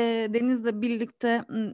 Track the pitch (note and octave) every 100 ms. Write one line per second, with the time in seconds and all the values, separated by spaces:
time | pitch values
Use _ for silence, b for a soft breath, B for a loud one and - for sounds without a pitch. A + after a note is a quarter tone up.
0 | A#3 A3+ G#3+ A3+ B3 B3 A#3 G#3+ A#3 A#3
1 | A#3 - A#3+ A#3 - A3 G#3+